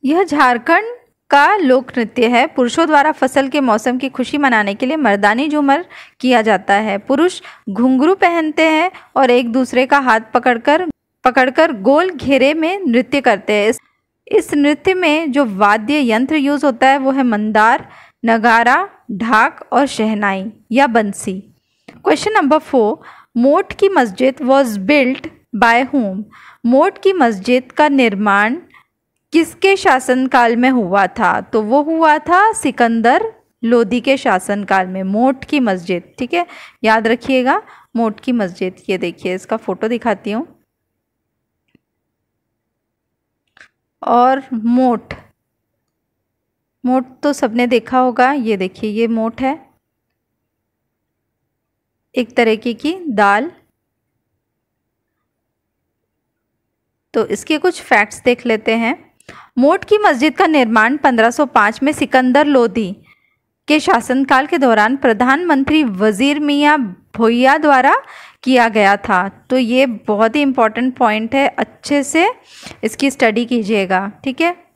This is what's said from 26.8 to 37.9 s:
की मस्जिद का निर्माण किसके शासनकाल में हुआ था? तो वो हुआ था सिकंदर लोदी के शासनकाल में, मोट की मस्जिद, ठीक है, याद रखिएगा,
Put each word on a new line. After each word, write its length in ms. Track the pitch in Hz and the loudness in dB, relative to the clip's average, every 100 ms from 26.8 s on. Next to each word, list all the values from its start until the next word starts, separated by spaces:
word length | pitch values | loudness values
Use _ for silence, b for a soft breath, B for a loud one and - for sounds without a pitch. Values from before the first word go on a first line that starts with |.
| 349 403 | 2 0
की 140 | 381 | -2
मस्जिद 600 | 381 240 202 196 247 254 | 2 0 0 0 -2 -2
का 160 | - 302 | 0 2
निर्माण 680 | 277 240 196 208 196 208 294 349 b b _ _ _ _ | 4 0 0 0 2 0 -2 -10 b b _ _ _ _
किसके 440 | 311 330 - 381 392 | -2 -2 -2 0 2
शासनकाल 800 | 392 262 254 254 262 254 233 233 | 2 0 0 -2 0 2 2 2
में 140 | 254 | 2
हुआ 360 | 262 190 196 190 | 2 0 0 0
था? 340 | - 196 170 | 0 -2 -2
तो 220 | - 226 | -2 -4
वो 200 | 214 269 | 0 0
हुआ 360 | 294 320 320 302 | 0 0 2 2
था 340 | 302 349 427 | 2 2 2
सिकंदर 840 | 427 294 - 233 233 226 302 453 - _ _ | 0 -4 0 0 2 2 2 -2 -10 _ _
लोदी 360 | 233 240 220 240 | 0 0 2 -2
के 160 | 240 262 | 0 0
शासनकाल 720 | 226 190 - 202 190 190 185 | 0 -2 -2 -8 -2 -2 -2
में, 160 | 185 | -6
मोट 420 | 190 208 254 269 | -4 0 0 -2
की 160 | - 302 | -4 -2
मस्जिद, 540 | 240 185 175 180 - - | -2 -4 -4 -6 -8 -12
ठीक 160 | 247 | -6
है, 120 | 349 349 B B B | -4 -6 B B B
याद 220 | 220 220 220 | 0 0 0
रखिएगा, 560 | 240 - 262 254 311 - B B | -2 0 -2 0 -2 -4 B B